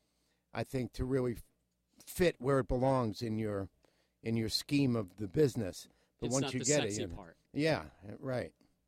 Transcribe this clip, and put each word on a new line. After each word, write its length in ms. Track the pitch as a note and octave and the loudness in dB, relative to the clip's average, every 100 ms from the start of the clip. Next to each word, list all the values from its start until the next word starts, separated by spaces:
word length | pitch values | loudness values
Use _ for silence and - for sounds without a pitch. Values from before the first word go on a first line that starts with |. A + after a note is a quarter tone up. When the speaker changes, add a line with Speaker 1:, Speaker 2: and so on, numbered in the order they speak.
| _ _ _ _ _ | _ _ _ _ _
Speaker 1:
I 100 | A2+ | -8
think, 280 | A#2+ C3 A#2 | -4 -4 -4
to 120 | - C3 | -4 -2
really 280 | C3+ B2 | 0 0
f-, 100 | A2+ - _ _ _ _ _ - | -4 -12 _ _ _ _ _ -12
fit 300 | - E3+ - | 2 2 2
where 200 | B2+ C3+ | 2 2
it 80 | G#2+ | 2
belongs 540 | B2+ C3+ C3 A2+ G2 | 2 4 4 2 -2
in 160 | A#2 A2 | -4 -2
your, 320 | G#2+ G2+ F#2+ _ _ _ _ _ | -2 -2 -6 _ _ _ _ _
in 120 | A2+ A2+ | -2 0
your 140 | A2 | 0
scheme 460 | - - C#3+ C3+ A#2 | -2 2 4 4 2
of 180 | F#2+ - | -2 -8
the 100 | G#2 | -2
business. 600 | D#3 C#3 A#2+ F#2 - - _ _ - | 2 2 2 -6 -8 -18 _ _ -8
But 60 | A#2 | 0
Speaker 2:
It's 60 | |
Speaker 1:
once 80 | C3 C3+ | 0 0
Speaker 2:
not 80 | B2+ | -2
Speaker 1:
you 40 | |
Speaker 2:
the 60 | C#3 | 2
Speaker 1:
get 160 | D3 | 2
Speaker 2:
sexy 220 | G#2+ G#2+ | 2 -4
Speaker 1:
it, 60 | G2 | -6
you 60 | E2+ | -8
Speaker 2:
part. 220 | E2+ - _ | -14 -20 _
Speaker 1:
Yeah, 300 | C3 D#3+ A#2 D#2 - G2+ G#2+ | -2 0 0 -4 -16 -18 -12
right. 320 | C3 B2 E2 _ _ _ | -6 -6 -6 _ _ _